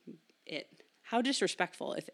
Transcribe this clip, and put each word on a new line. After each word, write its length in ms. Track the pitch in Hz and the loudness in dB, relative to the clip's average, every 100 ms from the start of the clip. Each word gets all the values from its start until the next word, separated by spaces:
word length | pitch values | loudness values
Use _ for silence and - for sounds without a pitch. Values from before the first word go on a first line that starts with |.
| - 165 _ _ - | -18 -18 _ _ -10
it, 220 | 156 - - - _ | -8 -10 -18 -20 _
how 200 | - 233 | 0 2
disrespectful 720 | 254 262 190 - 180 - - | 4 2 2 2 -2 -2 -6
if 140 | - - | -6 -6